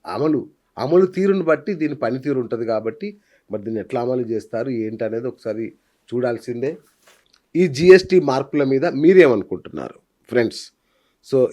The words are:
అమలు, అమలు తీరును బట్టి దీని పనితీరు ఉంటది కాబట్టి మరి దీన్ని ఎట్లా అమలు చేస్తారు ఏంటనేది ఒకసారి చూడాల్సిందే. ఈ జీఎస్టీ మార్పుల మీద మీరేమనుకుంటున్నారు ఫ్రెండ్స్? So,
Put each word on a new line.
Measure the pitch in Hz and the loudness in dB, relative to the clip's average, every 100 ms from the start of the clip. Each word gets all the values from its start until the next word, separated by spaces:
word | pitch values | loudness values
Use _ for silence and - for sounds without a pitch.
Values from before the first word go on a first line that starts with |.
| - | -10
అమలు, | 98 151 147 - _ _ - | -4 -2 -2 -4 _ _ -8
అమలు | 123 170 185 | 0 2 2
తీరును | 180 196 196 | 2 0 0
బట్టి | 160 151 143 | 0 -2 -2
దీని | 180 156 | -4 -4
పనితీరు | 147 117 131 131 135 | -4 -4 -4 -4 -4
ఉంటది | 120 117 113 | -4 -6 -4
కాబట్టి | 110 110 107 208 202 _ _ - | -4 -4 -8 -10 -14 _ _ -12
మరి | 104 | -10
దీన్ని | 101 113 | -6 -8
ఎట్లా | 92 127 | -6 -6
అమలు | 120 127 | -4 -4
చేస్తారు | 117 110 - 113 127 | -4 -6 -6 -8 -6
ఏంటనేది | 120 110 110 110 113 123 | -6 -6 -6 -6 -6 -8
ఒకసారి | 120 113 107 110 - _ _ _ | -8 -8 -8 -8 -12 _ _ _
చూడాల్సిందే. | 117 123 117 - 120 131 160 _ _ _ _ _ _ _ 156 | -4 -4 -4 -8 -6 -6 -8 _ _ _ _ _ _ _ 0
ఈ | 180 | 0
జీఎస్టీ | 131 175 185 185 185 | 4 8 8 6 2
మార్పుల | 143 131 135 147 | 2 0 -2 -2
మీద | 135 135 165 | 0 0 0
మీరేమనుకుంటున్నారు | 135 156 185 151 110 92 87 - 76 65 - _ _ - | 2 6 8 6 4 -2 -10 -10 -12 -12 -16 _ _ -4
ఫ్రెండ్స్? | 120 113 - - _ _ _ _ _ - | -2 -2 -4 -16 _ _ _ _ _ -4
So, | 135 123 | 0 0